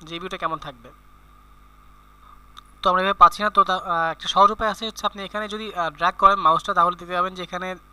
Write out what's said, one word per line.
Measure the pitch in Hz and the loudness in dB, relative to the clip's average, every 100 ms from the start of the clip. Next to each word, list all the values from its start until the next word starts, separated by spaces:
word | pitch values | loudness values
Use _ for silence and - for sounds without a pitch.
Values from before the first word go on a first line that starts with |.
যে | 156 170 | -16 -14
ভিউটা | 180 185 | -12 -8
কেমন | 165 160 | -6 -8
থাকবে। | 156 123 117 - - - - - - - - - - - - - - - - - - - | -10 -18 -20 -20 -20 -20 -20 -20 -20 -20 -20 -20 -20 -20 -20 -20 -20 -20 -20 -20 -20 -4
তো | 190 | -2
আমরা | 180 | 0
এভাবে | 190 | 0
পাচ্ছি | 196 175 - | 6 6 6
না, | 208 | 0
তো | 202 | 2
তা, | 190 185 | 0 0
আহ, | 185 170 165 | -2 -2 -2
একটা | 156 - | -4 -2
সহজ | - 202 | 4 4
উপায় | 214 220 | 4 -4
আছে | 196 226 | -4 -8
হচ্ছে | - 208 | -6 -8
আপনি | 202 | -6
এখানে | 190 214 214 | -10 -10 -10
যদি, | 214 220 185 | -10 -10 -6
আহ, | 165 | -6
drag | 147 170 - | -2 -4 4
করেন | 196 196 | 4 6
মাউসটা, | 160 165 - | 4 2 0
তাহলে | 185 170 175 | 2 2 0
দেখতে | 175 | -6
পাবেন | 180 185 185 | -4 -4 -4
যে | |
এখানে | 175 180 185 180 - | -10 -10 -10 -12 -16